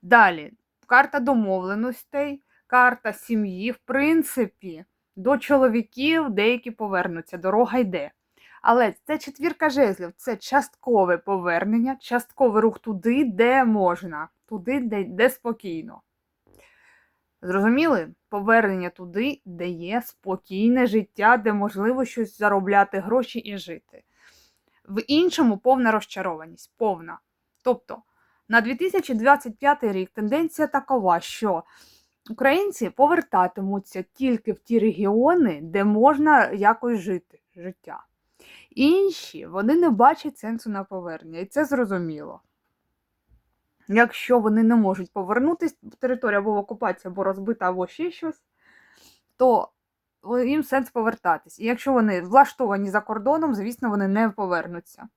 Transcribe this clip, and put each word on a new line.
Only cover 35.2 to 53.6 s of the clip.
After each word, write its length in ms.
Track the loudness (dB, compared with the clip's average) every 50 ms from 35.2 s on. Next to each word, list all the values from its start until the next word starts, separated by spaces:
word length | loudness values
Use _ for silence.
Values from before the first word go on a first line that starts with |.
| 4 4 4 4 4 2 0 -2 -8
де 220 | -6 -2 0 2
можна 680 | 2 4 6 6 4 6 4 4 6 6 6 4 4
якось 480 | 0 2 2 2 2 2 0 -4 -4 -4
жити, 420 | -4 -6 -6 -6 _ _ _ _ _ _ _
життя. 480 | -16 -16 -16 -16 _ _ -20 -20 -20 -20 _ _ _ _ _ _ _ -20 -20 -20 -20 -20 _
Інші, 760 | _ 0 2 4 4 4 2 0 -2 -4 -12 -16 -16 -16 -16
вони 280 | -10 -6 -4 0 2 2
не 160 | 4 4 4
бачать 480 | 4 6 6 6 6 4 -6 -12 -12 -10
сенсу 320 | -10 -10 -10 -8 -8 -8
на 140 | -8 -8 -8
повернення, 540 | _ -12 -12 -10 -10 -12 -12 -14 -14 -12 -12
і 80 | -12
це 180 | -6 -2 -2 0
зрозуміло. 760 | 0 0 -2 0 0 -2 -4 -4 -6 -8 -10 -12 -16 -18 -20 _ _ _ _ _ _ _ _ _ _ _ _ _ _ _ _ _ _ _ _ _ _ _ _ _ _ _ _ _ -2
Якщо 500 | 2 2 4 2 2 -10 0 2 2 2
вони 240 | 4 2 2 4 4
не 140 | 4 4
можуть 360 | 4 4 2 0 -2 -6 -10 _
повернутись, 640 | -8 -4 -2 -2 0 0 0 -2 -2 -4 -6 -6 _ _ -20 -16 _
територія 400 | -4 -4 -4 -2 -2 -2 -2 0
або 140 | -2 0 -2
в 40 |
окупації, 540 | -4 -4 -6 -8 -6 -4 -4 -4 -6 _ -14
або 140 | -8 -4 -4
розбита, 440 | -4 -4 -4 -4 -6 -6 -2 -2 -4
або 180 | -2 -2 -6
ще 240 | -8 -6 -8 -8 -8
щось, 320 | -8 -8 -10 -10 -10 _ _ _ _ _ _ _ _ _ _ _ _ _ _ _ _ _ _ _ _
то... 340 | _ 2 4 4 2 0 -4 _ _ _ _ _ _ _ _ _ _ _ -6 -4 -2 0
Їм 160 | 0 0 -2 -2
сенс 280 | -2 -2 -2 -2 -2
повертатись. 680 | _ -4 -2 -2 -4 -4 _ -2 -2 -2 _ _ -18 -8
І 40 | -4
якщо 280 | -4 -4 -4 -2 0 2
вони 280 | 2 2 2 0 -2
влаштовані 720 | -4 2 4 4 4 4 2 _ -4 -2 -2 -2 -4 -2
за 100 | -4 -4
кордоном, 540 | -4 -4 -8 -4 -2 0 0 0 0 -2 -2
звісно, 360 | -4